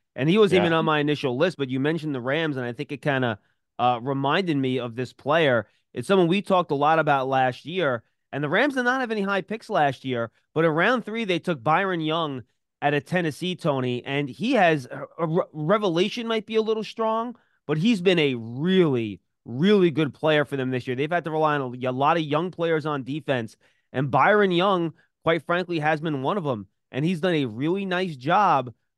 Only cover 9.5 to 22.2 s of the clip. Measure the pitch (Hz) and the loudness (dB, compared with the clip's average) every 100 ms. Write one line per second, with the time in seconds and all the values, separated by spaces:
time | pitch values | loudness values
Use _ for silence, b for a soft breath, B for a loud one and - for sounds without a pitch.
9.5 | 202 - 190 147 131 131 120 117 _ _ | -10 -4 2 2 0 -4 -4 -4 _ _
10.5 | 151 165 151 196 254 208 226 214 175 - | 0 0 2 2 0 -2 -6 -2 -2 -2
11.5 | 156 117 165 196 175 156 160 156 131 - | -4 0 0 0 -2 -2 -2 -4 -6 -12
12.5 | _ _ - 143 143 - 180 160 135 180 | _ _ -4 0 0 0 -2 -2 -4 -6
13.5 | 180 165 139 127 123 - 139 143 - 214 | -4 -2 0 -2 -4 -4 -4 -4 -4 0
14.5 | 254 175 160 123 139 143 - 165 165 - | 4 4 4 -2 -12 -12 -6 -2 -2 -2
15.5 | 156 151 214 208 165 208 233 226 226 214 | -4 0 0 2 0 -2 -4 -6 -6 -2
16.5 | 220 220 220 214 - 220 220 240 233 b | -2 -2 -2 -6 -6 -2 -2 -6 -10 b
17.5 | b - 156 202 220 175 175 147 120 113 | b -4 0 2 2 4 4 4 0 -6
18.5 | 123 170 190 165 127 110 92 _ _ - | -4 2 4 4 2 -2 -8 _ _ -10
19.5 | 120 190 208 175 135 151 - 156 151 143 | -2 4 4 4 2 -2 -2 0 2 2
20.5 | 139 131 127 127 127 151 175 165 156 156 | -2 -2 -4 -4 -4 -2 -2 -2 0 0
21.5 | 147 131 123 123 127 143 170 | 0 -2 -6 -4 0 2 2